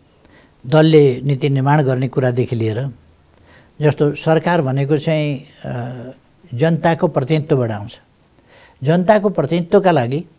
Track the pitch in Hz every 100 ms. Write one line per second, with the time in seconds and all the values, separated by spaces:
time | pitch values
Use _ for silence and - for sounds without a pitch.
0 | _ _ _ - _ _ 127 156 160 156
1 | 143 123 139 131 147 135 135 151 135 127
2 | 131 143 127 120 117 117 110 107 135 117
3 | _ _ _ _ _ - _ - 147 147
4 | 147 143 160 160 165 170 131 135 139 151
5 | 156 156 147 147 - - 131 127 123 127
6 | 123 - _ _ - 120 160 165 175 165
7 | 180 147 131 156 147 139 117 104 107 -
8 | _ _ _ _ _ _ - - 131 175
9 | 180 214 202 185 139 170 165 202 190 156
10 | 120 143 170